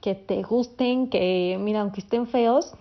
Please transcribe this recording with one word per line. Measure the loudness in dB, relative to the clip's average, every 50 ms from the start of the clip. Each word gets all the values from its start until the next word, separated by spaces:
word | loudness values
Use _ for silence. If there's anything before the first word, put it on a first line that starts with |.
que | -6 -6 -6
te | -4 -4 -4 -4 -4 -2
gusten, | 0 0 0 0 -2 -2 -2 0 0 2 0 0 0
que, | 0 0 2 2 2 2 0 0 -2 -2
mira, | -2 -2 0 0
aunque | -2 -2 -4 -8
estén | -6 -4 -2 -2 -2
feos, | 0 2 2 4 4 4 2 2 0 -8 -8